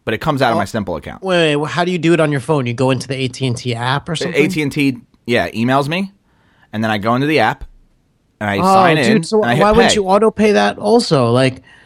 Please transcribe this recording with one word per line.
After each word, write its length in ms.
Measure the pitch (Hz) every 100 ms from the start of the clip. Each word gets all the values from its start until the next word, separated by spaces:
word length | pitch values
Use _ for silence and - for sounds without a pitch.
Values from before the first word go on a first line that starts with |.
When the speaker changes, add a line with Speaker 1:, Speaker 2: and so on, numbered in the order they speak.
Speaker 1:
But 100 | -
it 40 | 110
comes 240 | 160 143
out 80 | 127
of 60 | 110
Speaker 2:
Oh. 20 |
Speaker 1:
my 60 |
Simple 320 | 98 113 95 80
account. 260 | - -
Speaker 2:
Wait, 340 | 190 175 160 147
wait, 100 | 151
wh-, 40 |
how 140 | 165
do 80 | 175
you 60 | 180
do 140 | 160
it 60 | 170
on 100 | 156
your 100 | 143
phone? 260 | 120 151 123
You 80 |
go 160 | 117 131
into 180 | 127 -
the 60 | 131
A 120 | 131
T 180 | 123 131
and 100 | 117
T 180 | 127
app 340 | 113 120 139 -
or 80 | 160
something? 260 | - 139
Speaker 1:
A 60 | 160
T 140 | 165
and 80 | 147
T, 260 | 151 139 120 - _ -
yeah, 220 | 117 87
emails 380 | 104 120 135 143
me, 240 | 175 196 _ _ _ _ _ _
and 100 | 107
then 60 | 110
I 80 | 110
go 160 | 107
into 120 | 123 143
the 140 | 151
app, 240 | 110 113 - - _ _ _ _ _ -
and 100 | 104
I 80 | 101
Speaker 2:
Oh, 40 |
Speaker 1:
sign 340 | 185 190 185 156
Speaker 2:
dude, 100 | 127
Speaker 1:
in, 160 | 220
Speaker 2:
so 180 | 165 214
Speaker 1:
and 80 | 156
I 40 |
hit 80 | 123
Speaker 2:
why 80 | 208
wouldn't 180 | 220 208
Speaker 1:
pay. 40 |
Speaker 2:
you 100 | 214 190
auto 240 | 202 220
pay 220 | - 214
that 260 | 208 202 202
also? 520 | 208 233 - 147 120
Like, 320 | 123 131 - - -